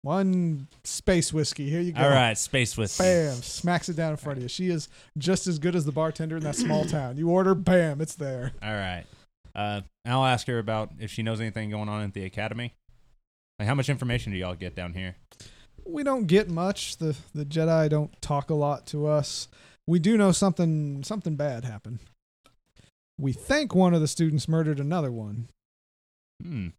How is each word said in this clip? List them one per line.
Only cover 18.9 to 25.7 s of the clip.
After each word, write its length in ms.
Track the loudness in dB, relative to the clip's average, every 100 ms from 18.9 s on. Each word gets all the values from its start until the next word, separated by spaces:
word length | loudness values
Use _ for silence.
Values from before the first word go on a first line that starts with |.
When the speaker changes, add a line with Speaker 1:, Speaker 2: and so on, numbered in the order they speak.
| -2 2
Speaker 1:
us. 400 | 2 0 -6 -10 -16 -20 _ 2
We 120 | 4
do 160 | 6 6
know 160 | 6
something, 720 | 6 2 2 2 2 -2 -4
something 320 | -6 -4 -4 -2
bad 300 | -2 -2 -8
happened. 340 | -10 -10 -12 -14 _ _ _ _ _ _ _ _ _ _ -6
We 140 | -4
think 400 | -4 0 0 2
one 200 | 4 6 6
of 60 |
the 60 | 2
students 400 | 2 2 2 0
murdered 320 | 0 0 -2
another 320 | -2 -2 -2
one. 360 | -6 -8 -8 -10 _ _